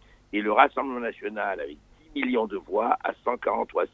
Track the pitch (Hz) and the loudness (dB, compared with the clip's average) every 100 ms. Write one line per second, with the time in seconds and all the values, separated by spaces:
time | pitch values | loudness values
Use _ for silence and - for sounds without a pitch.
0 | - - _ 104 107 107 143 - 135 123 | -20 -20 _ -4 2 6 6 4 -4 -4
1 | 113 - 104 107 101 90 71 76 - - | -6 -6 -8 -4 -4 -4 -8 -12 -20 -20
2 | - 143 127 123 110 98 87 101 117 - | -12 -4 0 0 0 -4 -2 0 0 0
3 | - - 117 123 - 104 - 90 87 | -2 -4 -2 -2 0 0 0 0 -2